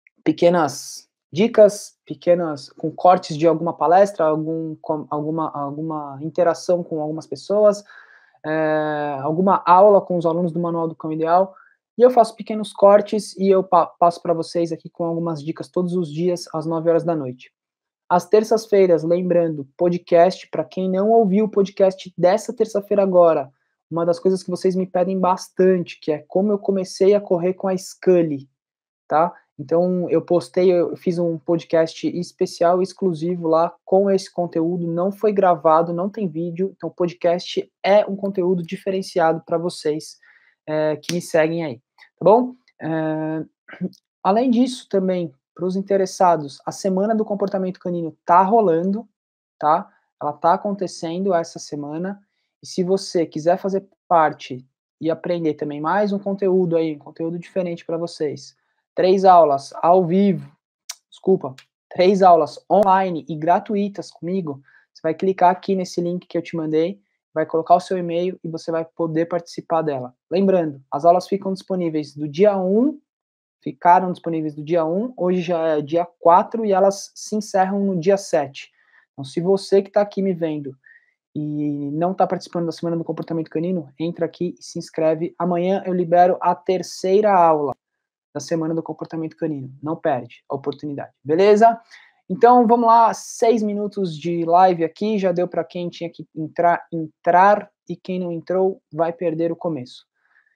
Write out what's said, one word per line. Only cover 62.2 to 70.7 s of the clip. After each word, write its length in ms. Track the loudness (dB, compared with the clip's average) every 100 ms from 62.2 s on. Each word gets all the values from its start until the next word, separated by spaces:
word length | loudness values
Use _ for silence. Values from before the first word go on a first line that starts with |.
aulas 360 | 6 6 4 -6 0
online 540 | 2 4 2 0 -6 -8
e 80 | -4
gratuitas 760 | 0 0 0 -4 -4 -8 -16
comigo, 520 | -12 -8 -6 -6 -10 _ _ _
você 80 | _
vai 100 | -6
clicar 380 | -2 -2 2 2
aqui 240 | 2 -2 -4
nesse 240 | -4 -4
link 260 | -4 -6 -6
que 120 | -8
eu 40 |
te 140 | -6 -6
mandei, 460 | -2 0 -2 -4 _ _ _
vai 120 | -6 -2
colocar 300 | -2 2 2
o 60 |
seu 160 | 2 -6
e-mail 420 | -4 -4 -4 -6
e 60 | -10
você 240 | -10 -6
vai 140 | -6 -6
poder 400 | -6 -4 -2 -2
participar 560 | -4 -8 -14 -4 -2
dela. 340 | -2 -4 -8 _ -6
Lembrando, 500 | 0 2 2 0